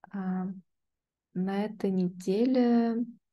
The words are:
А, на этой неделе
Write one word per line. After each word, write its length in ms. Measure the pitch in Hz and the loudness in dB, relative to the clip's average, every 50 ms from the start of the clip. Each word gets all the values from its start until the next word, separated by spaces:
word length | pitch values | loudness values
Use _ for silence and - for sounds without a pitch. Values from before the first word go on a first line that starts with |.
| - - | -18 -12
А, 360 | - 196 185 185 185 185 185 196 185 190 - _ _ _ _ _ _ _ _ _ _ _ _ _ | -8 -6 -4 -4 -2 -2 -4 -6 -8 -12 -16 _ _ _ _ _ _ _ _ _ _ _ _ _
на 320 | - 180 185 190 196 202 208 | -4 -2 -2 0 0 -2 -2
этой 280 | 214 220 - - 196 | -4 -4 -4 -2 0
неделе 1120 | 190 185 180 180 185 - - 190 190 208 240 262 254 247 240 240 240 233 233 233 226 233 240 - - - _ _ | 0 0 0 0 -2 -4 -4 -2 0 2 2 2 4 4 4 4 4 4 4 2 0 -2 -4 -4 -8 -14 _ _